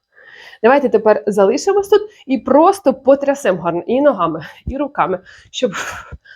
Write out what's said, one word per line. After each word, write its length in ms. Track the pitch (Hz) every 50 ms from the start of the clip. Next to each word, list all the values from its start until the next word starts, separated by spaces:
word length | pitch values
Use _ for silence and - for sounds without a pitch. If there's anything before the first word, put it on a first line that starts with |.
| _ _ _ _ - - - - - - - _ -
Давайте 260 | 226 269 285 262 247
тепер 340 | - 214 220 214 208 - - -
залишимось 600 | 202 208 196 196 240 294 - 392 381 403 392 -
тут 140 | 427 415 415 - - _ _ -
і 100 | 262 -
просто 560 | - - - 285 320 381 392 - - 277 -
потрясемо 680 | - - 247 277 269 277 269 277 277 - 220 185 165
гарно 220 | 160 170 165 175 - -
і 140 | 233 262
ногами, 440 | 285 294 233 190 170 160 151 156 151 - - - _
і 120 | - 247 277
руками, 420 | 294 277 - - - 185 185 180 - - - - _ _
щоб 220 | - - 254 214 170 - - - - - - - - - _ - -